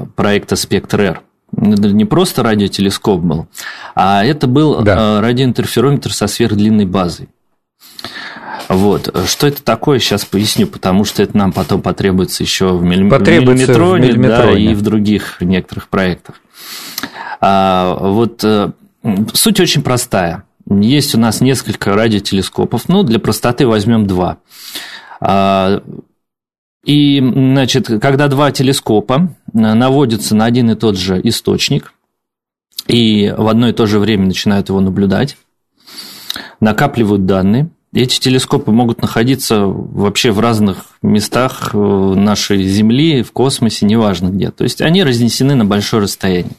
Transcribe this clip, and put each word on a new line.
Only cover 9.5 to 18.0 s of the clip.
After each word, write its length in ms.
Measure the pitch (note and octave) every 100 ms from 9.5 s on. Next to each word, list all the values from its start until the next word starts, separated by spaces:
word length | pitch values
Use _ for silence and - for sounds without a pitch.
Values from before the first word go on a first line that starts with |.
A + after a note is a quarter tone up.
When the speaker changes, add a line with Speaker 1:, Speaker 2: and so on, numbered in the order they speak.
| C#3+
Speaker 1:
такое, 380 | - A2+ - C3
щас 240 | - G2+
поясню, 420 | - G2 G#2+ - G2
потому 380 | - F#2+ F#2+
что 180 | G#2 -
это 140 | G2 G#2
нам 160 | G2
потом 300 | F2+ F2+ G2
потребуется 600 | F#2+ F2+ F#2+ F#2 F2 -
ещё 340 | E2+ - F#2+ F2+
в 60 |
милли-, 260 | F2 F2+ G2+
Speaker 2:
Потребуется 580 | C3+ G2+ - B2+ B2+ B2+
в 20 |
Speaker 1:
миллиметроне, 320 | A#2 - F#3
да, 80 | B2+
Speaker 2:
миллиметроне. 560 | A#2 B2+ A#2 G#2+ G#2 G#2+
Speaker 1:
и 20 |
в 80 | G#2+
других 540 | G#2 A2 G#2 G2+ - -
некоторых 480 | F2+ F#2 - - -
проектах. 460 | G2+ F#2 F2 - - _ - - - - - - - - -
А, 560 | G2 G2 F#2+ F#2 F#2 E2+